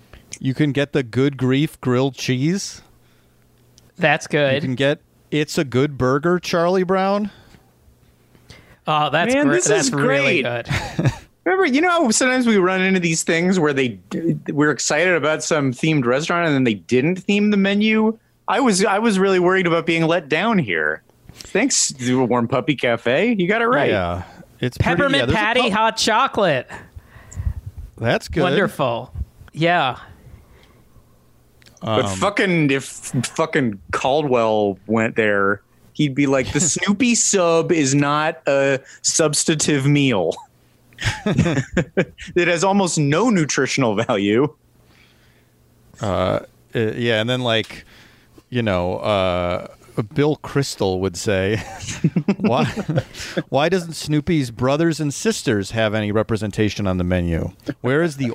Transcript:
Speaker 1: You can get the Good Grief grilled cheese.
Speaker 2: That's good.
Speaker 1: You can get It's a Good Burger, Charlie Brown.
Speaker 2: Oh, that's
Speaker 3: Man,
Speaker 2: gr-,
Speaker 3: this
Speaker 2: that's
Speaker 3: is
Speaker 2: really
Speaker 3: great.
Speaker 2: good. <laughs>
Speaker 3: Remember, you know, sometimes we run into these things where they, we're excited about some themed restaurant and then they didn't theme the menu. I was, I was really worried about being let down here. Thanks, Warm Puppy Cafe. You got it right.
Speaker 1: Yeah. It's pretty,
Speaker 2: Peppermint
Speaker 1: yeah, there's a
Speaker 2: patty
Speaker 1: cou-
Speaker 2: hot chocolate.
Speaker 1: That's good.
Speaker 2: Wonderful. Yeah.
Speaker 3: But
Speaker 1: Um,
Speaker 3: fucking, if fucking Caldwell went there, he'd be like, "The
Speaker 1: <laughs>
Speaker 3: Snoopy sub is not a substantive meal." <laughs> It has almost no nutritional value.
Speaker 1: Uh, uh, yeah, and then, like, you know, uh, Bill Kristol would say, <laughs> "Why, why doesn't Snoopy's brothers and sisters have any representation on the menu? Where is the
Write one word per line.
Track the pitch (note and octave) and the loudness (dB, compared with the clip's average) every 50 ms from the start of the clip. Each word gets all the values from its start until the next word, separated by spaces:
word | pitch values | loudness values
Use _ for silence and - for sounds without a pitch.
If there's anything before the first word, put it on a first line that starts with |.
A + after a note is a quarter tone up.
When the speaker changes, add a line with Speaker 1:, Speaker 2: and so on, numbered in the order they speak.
| - _ - - - - - - | -20 _ -20 -20 -20 -20 -14 -6
Speaker 1:
You | - C3 B2+ | -4 -4 -2
can | - D3+ D3 | 0 0 0
get | C3 C#3 C#3+ C#3+ - | 0 0 -2 0 0
the | D3+ C3+ | -2 -4
Good | A#2 - A#2+ C3+ D3 C#3 B2+ | -2 0 0 2 2 0 0
Grief | C3 B2+ C3 C3+ D3+ D#3 - - | 0 2 2 2 0 -2 -4 -4
grilled | - B2+ B2 B2 C3 C#3 B2+ | -2 0 0 2 0 0 -2
cheese. | - - - C3 B2 C3+ D#3+ F3+ G3+ - - - - - - _ _ _ _ _ _ _ _ _ _ _ _ _ _ _ _ _ - - _ _ - | -4 -4 -2 -2 0 0 0 -2 -2 -4 -8 -12 -16 -20 -20 _ _ _ _ _ _ _ _ _ _ _ _ _ _ _ _ _ -20 -20 _ _ -2
Speaker 2:
That's | F3 D3+ D3 D#3 - - | 0 0 0 0 -2 -2
good. | - D3+ D3 C3+ C3 | 0 0 2 2 0
Speaker 1:
You | C#3+ | 0
can | C3+ C3 B2+ | -2 -2 -2
get | A#2 C#3 C#3 D3+ - _ _ _ _ _ _ | 0 0 0 0 -2 _ _ _ _ _ _
It's | - D3 D3+ - - - | -2 -2 -2 -2 -2 -2
a | E3 | -2
Good | C3 A#2 B2 C#3+ D3+ C#3+ B2 | 0 0 0 0 0 0 -2
Burger, | B2 B2+ C3 C#3+ C#3 E3+ F3+ F3 | 0 0 0 2 2 0 0 0
Charlie | - - - F3 E3 F3 F#3 G3 F#3 | -2 -2 0 0 2 2 2 0 0
Brown. | E3+ F#3+ F#3+ F#3+ G3 G3 G3+ G#3+ G3 - - - - - - _ _ _ _ _ - _ _ _ _ _ _ _ _ _ - _ - - - - - - _ _ - | 0 0 0 0 0 0 0 -2 -4 -8 -14 -20 -20 -20 -20 _ _ _ _ _ -20 _ _ _ _ _ _ _ _ _ -20 _ -20 -20 -20 -20 -20 -20 _ _ -2
Speaker 2:
Oh, | D#3 D3+ D3+ C#3+ | 0 0 0 0
that's | C3 D#3 F3 A3 B3+ | 0 0 2 2 2
Speaker 3:
Man, | C#4 D4 C#4 | 2 2 2
Speaker 2:
gr-, | D4+ | 2
Speaker 3:
this | F4+ F4+ | 2 2
Speaker 2:
that's | A4 G#4+ G4 C#4+ C4+ | 2 2 2 2 0
Speaker 3:
is | - | 0
Speaker 2:
really | C#3 - - - - - - - D#3+ B2 | 0 2 2 2 2 2 2 2 0 0
Speaker 3:
great. | A#2+ A#2+ A#2+ A#2 - | -2 -4 -4 -4 -4
Speaker 2:
good. | - - - - - - E3+ C3 - - - - | -4 -4 -4 -6 -4 -2 0 0 -2 -2 -6 -20
<laughs> | _ _ - | _ _ -4
Speaker 3:
Remember, | E4 F#4 F#4+ F#4+ | 0 0 2 2
you | D#4+ A#3+ C#4 | 2 2 2
know, | E4 F#4 F4 E4+ E4 A#3+ | 2 2 2 2 2 2
sometimes | G#3+ - C4+ B3+ B3+ B3+ B3 A#3 | 2 2 2 2 2 2 2 2
we | A3 G3+ | 2 2
run | F3 F3+ F#3+ F#3+ | 2 2 2 2
into | F#3 F#3+ F#3+ F#3 | 2 2 2 2
these | E3+ E3+ D#3+ D#3+ - | 0 0 -2 -2 -2
things | - F3 E3 F3 F#3 G3 F#3 | 0 0 0 2 2 2 2
where | D3+ D3+ D3 | 2 2 2
they, | C3+ C3+ B2 G#2+ F#2+ - - - F3 E3 E3 D#3+ D3+ - - | 0 0 -2 -2 -6 -12 -10 -8 -4 -2 -2 -2 -2 -4 -4
we're | D#3+ C#3 D3 D3+ | 0 2 2 2
excited | C#3+ - - - D#3 D3+ E3+ F#3 F3+ | 2 0 -2 -2 0 2 2 2 2
about | D#3+ B2+ D3+ D#3 D#3 - | 2 2 0 -2 -2 -2
some | - F3 D#3 C#3 C3+ | -2 0 0 0 0
themed | B2 - - D#3 D#3 D3 B2+ | -2 -2 0 0 0 2 2
restaurant | A#2+ B2 C3+ D#3 - F#3 E3+ E3+ D#3+ | 2 2 0 0 0 0 2 2 2
and | C#3+ | 2
then | C3+ C3 | 2 2
they | B2 G#2+ | 2 0
didn't | G2 - - - B2+ B2+ D#3+ F#3+ F3+ | -2 -2 0 0 2 2 2 0 -2
theme | - - G3+ G#3 G#3 G#3 | 0 0 2 2 2 2
the | G#3 G3+ | 2 2
menu. | F#3+ F#3+ G3+ G3+ G#3 A3 A3 A3 A3 A3 A3 - _ _ _ _ _ - | 2 2 2 2 2 2 2 2 2 2 0 -2 _ _ _ _ _ -4
I | - A3 | 0 2
was, | C#4 B3 G3+ F3 G3 | 2 2 2 2 2
I | A3 F#3+ G3+ | 2 2 2
was | A3+ A#3+ G3+ F#3+ | 2 2 2 2
really | F#3+ G3 F#3+ F#3 | 2 2 2 4
worried | F3 F3 F#3 F#3+ F#3+ F3 | 4 4 4 2 2 2
about | E3 E3+ D#3+ | 2 0 0
being | E3+ E3 E3 E3 | 0 0 2 2
let | D#3+ E3+ F#3 E3+ C3+ | 2 2 0 0 -2
down | D3 D#3 F#3+ A3+ A#3 F#3+ | -2 0 0 2 2 0
here. | D3 G#2+ F2 D#2+ D#2 D2+ D#2 - - _ _ _ - - - | 0 0 0 0 0 0 -2 -4 -8 _ _ _ -20 -20 -20
Thanks, | - - - - F#3+ A#3 C4+ - - - - - C3+ B2+ B2 | -20 -10 -4 -2 0 0 0 0 0 -2 -2 -4 -4 -2 0
Warm | B2+ B2+ C3 A2+ A#2+ B2 A#2 A#2 | 0 2 2 2 2 0 0 0
Puppy | - C3 A#2+ - D3 | 0 -2 0 -2 -2
Cafe. | - - B2+ A#2 A2+ - A#2 B2 D3 G3 A#3+ A#3+ G3 | 0 0 0 0 0 0 0 0 2 2 0 0 0
You | F3 E3+ | 0 0
got | G#3 A#3 | 0 0
it | A#3 A#3 | 0 0
right. | B3 D4 F#3+ - | 2 2 2 0
Speaker 1:
Yeah. | A2 G2+ F2+ F2 F2 F2 F2+ - - - - - - - | 0 0 0 -2 -4 -6 -8 -10 -16 -20 -20 -20 -10 -6
It's | - B2 - - | -6 -4 -2 -2
pretty, | - A3 B3+ - | -2 0 0 2
Speaker 2:
Peppermint | C#4+ C#4 C4 C#4 | 2 2 2 0
Speaker 1:
yeah, | A#2+ | 0
there's | B2 - A3 | 0 0 0
a | |
Speaker 2:
patty | G#3 G#3+ A#3+ B3 A#3+ A3+ | 0 0 0 0 0 2
Speaker 1:
cou- | |
Speaker 2:
hot | F#3+ G#3+ A3 A3+ A3 - | 2 2 2 2 0 0
chocolate. | - - G#3+ A3+ C4 C4 - - G#3 F3 C#3+ B2+ A#2+ - - - - - - - - - - - - - - - - - - - - - - - - - - - | 0 0 2 2 2 0 0 0 2 2 2 0 -2 -6 -12 -18 -18 -20 -20 -20 -20 -20 -20 -20 -20 -14 -12 -8 -6 -6 -6 -6 -8 -14 -16 -16 -16 -16 -10 -6
Speaker 1:
That's | A2+ A2+ C#3+ A3+ - - | -2 0 0 -2 -2 -4
good. | - E3+ - | -2 0 0
Speaker 2:
Wonderful. | - C#3 F3+ F#3+ - - - D3 B2 A#2 A#2 A#2+ - - - - - _ - - - - | 2 2 2 0 0 0 -2 -2 -2 -2 -4 -6 -10 -10 -10 -10 -10 _ -18 -20 -14 -6
Yeah. | D3 D#3+ E3 F3 F3 D3+ B2+ A#2+ - - - - - - - - - - - - - - - - - - _ - - - _ _ _ _ _ _ _ _ _ _ _ - - - - | -2 0 2 2 2 2 0 -2 -6 -10 -20 -20 -20 -20 -20 -20 -20 -20 -20 -20 -20 -20 -20 -20 -20 -20 _ -20 -20 -20 _ _ _ _ _ _ _ _ _ _ _ -20 -20 -20 -12
Speaker 3:
But | - - A2 G#2+ - | -6 -2 0 0 0
Speaker 1:
Um, | G2+ F#2+ F#2+ | 0 -2 -2
Speaker 3:
fucking, | G2+ G3+ G#3 - A3 F#3+ F3 E3+ D3+ C#3 | -2 0 0 0 0 2 2 2 2 2
if | C3+ C3+ B2+ | 0 0 -2
fucking | - - - - - - C3+ A#2 - - - D#3+ D#3 - D#3+ C3+ A#2 G2+ G2 - - | -6 -12 -16 -12 -8 -6 -4 -4 -4 -2 -2 -2 0 0 0 0 -2 -4 -6 -8 -8
Caldwell | - - - C#3 C3 D#3 D3+ C#3+ B2 A#2+ A2+ A2 A2 G#2+ G#2 G2+ G2 - - - | -6 -4 0 0 0 0 2 2 2 2 2 2 2 2 2 0 -2 -4 -4 -2
went | A2 A2+ A2 A#2 B2+ | 0 0 0 0 0
there, | - A2 G#2+ G#2 G2+ G2 G2 G#2 G#2 _ _ _ _ - - - | 0 2 2 2 2 2 2 0 -2 _ _ _ _ -20 -10 -4
he'd | - D3+ C#3+ C3 | -2 -2 0 0
be | C3+ C#3+ | 0 0
like, | C3+ C#3 C3+ C3 - | 2 2 0 0 0
"The | - D3 | -2 0
Speaker 1:
<laughs> | |
Speaker 3:
Snoopy | - - - - E3+ F#3+ G#3 G3 B3+ A#3+ A#3+ | 0 0 0 0 0 -2 0 0 2 0 2
sub | - - - - F#3+ F3 E3+ E3 E3 D#3+ D3 | 2 0 2 2 2 2 4 2 2 2 2
is | F3 E3 D3 C3 C3+ | 2 2 2 2 2
not | C#3+ C#3+ C#3+ D3 D3+ D3+ D#3 E3+ - - D3 | 2 2 2 0 0 0 -2 -2 -4 -2 0
a | C#3 C#3 C#3 C#3 C3+ B2+ - - - - - | 0 2 2 2 0 -2 -4 -10 -16 -8 -4
substantive | - - - E3 D3+ D3 - - - E3 D3+ - - D#3 C#3+ C3 | -2 0 2 2 2 0 0 0 0 0 0 0 0 0 2 2
meal." | C#3+ D3 D3 C#3 C3+ A#2 G2 F2 D#2+ - - - - _ _ _ _ _ _ _ _ - - | 2 4 4 4 2 2 2 0 -2 -2 -6 -10 -20 _ _ _ _ _ _ _ _ -14 -8
<laughs> | - - - - - G#3 E3 C3+ - E3+ D#3 - A#3 - - F3+ D#3+ - - F#3+ F3 - - - - - - | -6 -6 -6 -4 -4 -2 0 0 0 0 0 -2 -4 -4 -4 -4 -4 -2 -2 -4 -4 -4 -6 -16 -18 -6 -2
It | F3 F3 E3+ | 0 0 2
has | F3 E3+ F3 | 0 0 0
almost | G3 F#3+ G3+ G3 E3+ - E3 | 0 2 2 0 0 0 0
no | D3 C#3 C#3+ E3 A3 B3+ | 0 0 0 2 2 2
nutritional | A3 F3+ D#3 C3+ - - C3+ B2 - - C3+ A#2 G#2+ | 2 0 0 0 0 -2 -2 -2 0 0 0 0 0
value. | G2 A#2 - B2 G2+ G2 G2+ G#2 A#2 C#3+ D3 - _ _ _ _ _ _ _ _ _ - _ _ _ _ _ _ _ _ _ _ _ _ _ _ _ _ _ - - | 0 0 0 0 0 0 2 2 2 2 0 -2 _ _ _ _ _ _ _ _ _ -20 _ _ _ _ _ _ _ _ _ _ _ _ _ _ _ _ _ -14 -8
Speaker 1:
Uh, | - | -6
uh, | G#2 F2+ F#2 F#2 F#2+ G#2 - - - _ _ _ _ - A#2+ A2+ G#2+ - | -4 -2 0 0 0 -2 -2 -4 -8 _ _ _ _ -4 -4 -2 -2 -2
yeah, | - A#2+ A#2+ A2+ G#2+ | -2 -2 0 0 0
and | A2 A#2 | 0 0
then, | B2+ B2+ | -2 -2
like, | B2+ A#2+ A2+ A2 G2+ - - - - - - - - - - _ _ _ _ - - _ | -2 0 0 0 -2 -4 -8 -18 -20 -20 -20 -20 -20 -20 -20 _ _ _ _ -20 -16 _
you | B2+ B2 | -4 -2
know, | A#2 G#2+ F#2+ F2+ F2 F2+ F#2+ - | 0 0 0 0 0 -2 -4 -4
uh, | - G#2+ G#2+ G2 F#2 F#2 F2 F2+ F2+ F2 F2 - - - - - - - - - A#2+ G#2 - | -2 0 0 2 2 0 0 0 -2 -2 -4 -4 -6 -10 -16 -20 -20 -10 -6 -6 -6 -4 -2
Bill | C#3+ C#3+ D3 D3 - | 0 0 0 0 -2
Kristol | - - - C#3+ C#3 - - - A2+ G2 F#2 F#2 | -6 -4 -2 -2 -2 -2 -4 -2 -2 -2 0 0
would | F#2+ F#2+ F2 - | -2 -4 -4 -4
say, | - A2+ G2+ F#2+ F#2 F#2+ A2 G2+ | -2 -2 0 0 2 0 0 -2
<laughs> | E2+ - - - - - - - - D#3 - F3+ D3 - G3 - | -4 -8 -14 -14 -12 -12 -4 -2 -2 0 0 0 -2 -2 -2 -2
"Why, | G3 G#3+ - - A#3+ A#3 G3+ A3 - - D#3+ E3+ - - - - - - - F3+ D#3+ - | 0 0 0 0 0 -2 -2 -4 -6 -4 -4 -4 -4 -6 -10 -16 -14 -10 -8 -8 -6 -2
why | - C3 D3 E3+ | 0 0 2 2
doesn't | F3+ F#3+ E3+ E3+ D#3 | 0 -2 -4 -6 -10
Snoopy's | - - C#3+ D3+ D3+ C#3+ - F3 D#3 C3+ A#2+ | -10 -4 -2 -2 0 0 2 0 0 0 -2
brothers | A#2 G2+ B2 C3 C#3 D3 E3+ E3+ D#3 C#3+ | -4 -2 0 0 2 2 2 0 0 0
and | D#3 C#3+ C3+ | -2 -4 -4
sisters | - - A3 G#3+ - - - A2+ G#2 G2 - | -2 -2 -2 -2 -2 0 0 0 0 0 -2
have | - A2+ A2+ G#2+ G2+ | -2 0 0 0 0
any | A2 G#2+ G#2 | 0 -2 0
representation | G2+ A2 G#2+ - A2+ G2+ G#2+ G#2 - - G#2+ G#2 - - G#2 F#2+ | 0 0 0 0 -2 -2 -2 -2 -2 0 0 0 0 -2 -2 -2
on | F#2 F#2 | 0 0
the | F2+ | 0
menu? | F2+ F#2 F2+ F2 E2+ E2+ D#2+ F2 - - - - - - - | 0 0 0 0 0 -2 -2 -4 -6 -8 -10 -10 -10 -10 -6
Where | - A#2+ C3+ D3+ | -4 -2 0 0
is | E3+ E3+ C#3+ C3+ | 0 -2 -2 -4
the | C3+ A#2+ A2 | -4 -6 -6